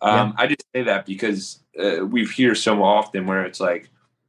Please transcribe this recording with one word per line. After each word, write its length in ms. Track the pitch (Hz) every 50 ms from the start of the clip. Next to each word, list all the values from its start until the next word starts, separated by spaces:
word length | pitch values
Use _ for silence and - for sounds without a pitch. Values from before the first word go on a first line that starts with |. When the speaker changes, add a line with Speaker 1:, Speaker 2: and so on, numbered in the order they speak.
Speaker 1:
Um, 280 | - 104 107 107 104 107
Speaker 2:
Yeah. 40 | 107 -
Speaker 1:
I 80 | -
just 180 | 104 101 - - - -
say 100 | 127 123
that 200 | 110 101 98 98
because, 540 | - 98 95 101 113 - - - - - - _ _ _ 76
uh, 280 | 92 101 87 82 95
we 180 | 98 117 123 107
hear 300 | 98 - - 131 120 110
so 280 | - - 113 110 104 98
often 440 | 95 104 107 107 - - 98 92
where 180 | 95 95 95 92
it's 160 | 90 - -
like, 300 | 98 90 87 85 - _ _ _ _ _ _ _ _